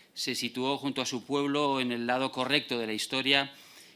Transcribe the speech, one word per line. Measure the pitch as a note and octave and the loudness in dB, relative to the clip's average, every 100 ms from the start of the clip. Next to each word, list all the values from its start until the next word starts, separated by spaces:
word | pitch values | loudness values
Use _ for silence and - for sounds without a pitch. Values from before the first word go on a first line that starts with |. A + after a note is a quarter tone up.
| - | -16
se | - - | -8 -4
situó | A#2+ - B2+ C3 C#3 | -2 -2 -2 0 0
junto | C#3 C3 | -2 -2
a | B2 | -2
su | B2 - | -4 -2
pueblo | C#3+ C#3+ C#3+ D3 C3+ | 0 2 2 2 2
en | B2 | 0
el | A#2+ A#2 | 0 0
lado | B2+ C3 | 2 0
correcto | C3 B2+ D3 - A#2+ | 0 2 2 2 -2
de | A2 | 0
la | |
historia | G#2+ - C3+ C3 C#3 C#3 - - - - | -2 -2 0 4 4 2 -6 -20 -20 -20